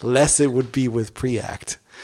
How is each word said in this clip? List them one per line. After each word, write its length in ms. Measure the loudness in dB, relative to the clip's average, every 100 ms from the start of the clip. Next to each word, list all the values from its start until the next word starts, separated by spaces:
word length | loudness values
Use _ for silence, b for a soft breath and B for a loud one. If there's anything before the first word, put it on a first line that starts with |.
less 380 | 0 2 4 4
it 120 | 2
would 200 | 2 0
be 160 | 0 0
with 260 | 0 -4
Preact. 640 | -4 -4 -4 -6 -10 -12 -14 _ B